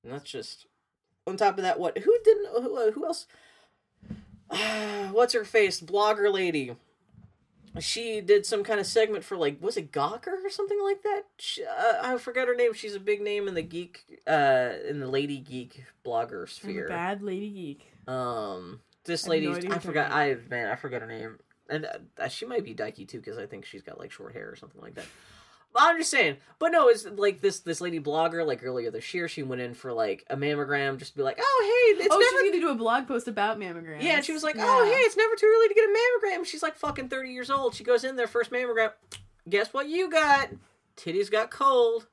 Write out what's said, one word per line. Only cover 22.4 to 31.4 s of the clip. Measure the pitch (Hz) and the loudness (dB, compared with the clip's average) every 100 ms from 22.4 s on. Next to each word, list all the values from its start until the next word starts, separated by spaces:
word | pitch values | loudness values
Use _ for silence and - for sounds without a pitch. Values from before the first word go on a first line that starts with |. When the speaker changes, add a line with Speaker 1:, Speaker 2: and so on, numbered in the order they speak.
| 233 | -6
Speaker 1:
might | 240 | -6
be | 113 | -6
dykey | 110 110 - 95 | -8 -10 -10 -16
too, | 120 | -14
'cause | - 110 | -12 -12
I | 104 | -12
think | 98 - | -14 -16
she's | 98 | -18
got, | - - | -16 -16
like, | 50 | -16
short | - - | -16 -16
hair | 58 53 | -14 -14
or | - | -16
something | - - | -20 -20
like | - | -18
that. | - - - - - - _ _ | -16 -18 -20 -20 -20 -20 _ _
But | 240 | 4
I'm | 302 330 | 6 6
just | 320 | 2
saying. | 269 175 143 _ _ | 2 2 0 _ _
But | 330 | 2
no, | 339 262 | 6 6
it's | 226 | 6
like | 202 202 202 185 | 2 0 0 2
this, | 196 180 | -2 -2
this | - 160 | -8 -6
lady | 175 165 | -4 -6
blogger, | 147 151 165 165 156 | -2 0 0 0 -2
like, | 120 | -2
earlier | 127 127 117 | -4 -6 -6
this | - - | -8 -8
year, | 180 170 | -6 -6
she | - | -6
went | 135 127 | -6 -6
in | 123 | -8
for, | 120 131 | -10 -8
like, | 117 110 98 _ | -2 -2 -2 _
a | 135 | -4
mammogram, | 143 147 139 143 139 135 | -2 -2 -2 -2 -2 -6
just | - | -10
to | - | -4
be | |
like, | 135 | -4
"Oh, | - | 0